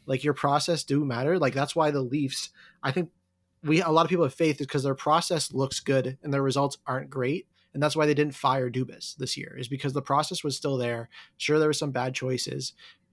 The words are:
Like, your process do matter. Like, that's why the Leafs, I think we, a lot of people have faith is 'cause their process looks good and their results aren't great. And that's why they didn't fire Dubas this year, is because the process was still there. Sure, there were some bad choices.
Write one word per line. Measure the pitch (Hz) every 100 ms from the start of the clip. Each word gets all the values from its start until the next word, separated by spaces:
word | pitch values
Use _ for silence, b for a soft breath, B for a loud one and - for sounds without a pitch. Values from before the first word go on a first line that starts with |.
| -
Like, | 131
your | 147
process | 143 143 147 160 160
do | - 143
matter. | 147 120 139 180
Like, | 139
that's | 131 143 165
why | 151
the | 143
Leafs, | 127 143 135 - - b b b
I | 139
think | 139 165 _ _ _ _ _
we, | 151 160
a | 170
lot | 160 165
of |
people | 175
have | 147
faith | - 165 143
is | 139
'cause | 147
their | 139
process | 135 - 160 - 165 -
looks | 131 135 -
good | - 135 127 135
and | 151
their | 139
results | 135 131 139 - -
aren't | 131 139
great. | 135 127 170 - _ _
And | -
that's | 151
why | 151 151
they |
didn't | 143 151
fire | 135 139 135 127
Dubas | 120 123 - - -
this | - -
year, | - -
is | 120
because | 139 147
the | 139
process | 135 143 156 180
was | 151 127
still | 143 131
there. | 120 117 117 B B -
Sure, | - 151
there | 156
were |
some | 147 151
bad | 135 127
choices. | 131 131 127 - 135 131 - B B _